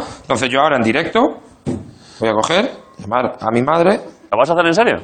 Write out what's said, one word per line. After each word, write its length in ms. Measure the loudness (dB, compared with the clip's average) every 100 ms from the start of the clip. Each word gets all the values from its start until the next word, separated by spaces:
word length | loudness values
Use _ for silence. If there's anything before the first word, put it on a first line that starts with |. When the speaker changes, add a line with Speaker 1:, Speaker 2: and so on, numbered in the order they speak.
| -2 -10
Speaker 1:
entonces 260 | -4 -2 0
yo 120 | 2
ahora 160 | 2 2
en 60 |
directo 380 | 2 0 0 0 0 -2 -18 -12 -8 -8 -10 -20 -20 -4
voy 100 | 0
a 40 |
coger, 360 | 0 0 0 -2 -6 -20 -16
llamar 340 | -4 -2 -2 -4
a 100 | -2
mi 100 | 0
madre. 360 | 2 2 2 0 -4 -20 -2
Speaker 2:
¿Lo 80 | 2
vas 100 | 2
a 40 |
hacer 120 | 2 2
en 80 |
serio? 220 | 2 2 0